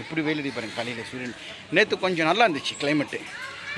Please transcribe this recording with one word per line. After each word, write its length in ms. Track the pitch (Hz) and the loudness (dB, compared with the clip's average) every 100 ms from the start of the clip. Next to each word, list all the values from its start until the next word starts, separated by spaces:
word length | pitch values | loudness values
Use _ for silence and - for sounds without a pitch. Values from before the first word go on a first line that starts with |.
எப்படி 200 | - 160 151 | -4 0 0
வெயில் 140 | 151 | 0
அடி 80 | 139 123 | -2 -4
பாருங்க 180 | 110 95 | -4 -4
காலையில 280 | 117 117 107 | -4 -6 -8
சூரியன். 240 | 127 123 110 - - - 160 | -8 -8 -8 -12 -14 2 4
நேத்து 180 | 214 196 | 4 2
கொஞ்சம் 260 | 190 170 160 | 0 4 4
நல்லா 160 | 196 233 | 6 6
இருந்துச்சு 280 | 139 - - | 4 -4 -2
கிளைமேட்டு, 380 | 143 151 131 - - - - - - | 2 2 2 -4 -8 -10 -10 -10 -4